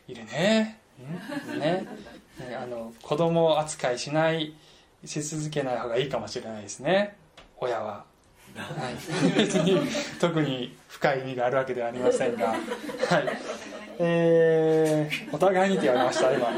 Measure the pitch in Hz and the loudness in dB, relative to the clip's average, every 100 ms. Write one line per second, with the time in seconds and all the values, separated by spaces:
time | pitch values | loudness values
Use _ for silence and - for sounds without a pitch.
0 | - 120 110 143 190 220 220 - _ - | -18 -16 -8 0 2 4 2 -4 _ -18
1 | 131 180 196 294 - - 147 180 214 214 | -12 -10 -8 -10 -6 -2 0 0 -4 -12
2 | 208 160 - - 123 120 123 120 113 - | -16 -20 -20 -16 -10 -8 -8 -8 -10 -10
3 | - 151 165 165 165 151 156 - 135 123 | -4 0 2 4 4 4 0 -2 -2 -2
4 | - 151 160 160 151 - - - _ _ | -2 2 2 2 -4 -10 -20 -20 _ _
5 | 175 151 151 156 151 151 131 123 120 117 | -10 -6 -6 -6 -4 -4 -2 -2 -2 -2
6 | 139 120 107 123 110 107 101 - 135 190 | -2 -4 -6 -8 -8 -10 -12 -6 0 2
7 | 208 - _ - - - 127 113 107 104 | 0 -6 _ -20 -20 -6 -4 -2 -4 -10
8 | - _ _ _ - - - - - - | -16 _ _ _ -20 -14 -10 -8 -8 -8
9 | - 180 - - 208 190 165 180 135 - | -6 0 2 4 2 2 4 4 2 -4
10 | - - 175 156 143 127 117 - - - | -6 -2 0 2 0 -2 -8 -12 -20 -2
11 | 156 135 131 123 123 135 131 123 117 120 | 0 0 -2 -2 0 2 0 -2 -4 0
12 | 127 - 127 117 113 330 - 480 302 - | 2 4 2 0 -2 -2 -4 -8 -8 -4
13 | - 175 139 - - 214 - - - - | 0 2 0 -4 -8 -10 -10 -14 -12 -2
14 | 170 170 165 165 165 160 160 160 160 151 | 0 4 6 6 6 6 4 4 4 2
15 | 151 - - - 185 185 196 190 151 123 | 0 -4 -4 2 4 4 4 2 2 2
16 | 123 123 131 135 120 | 2 2 2 2 0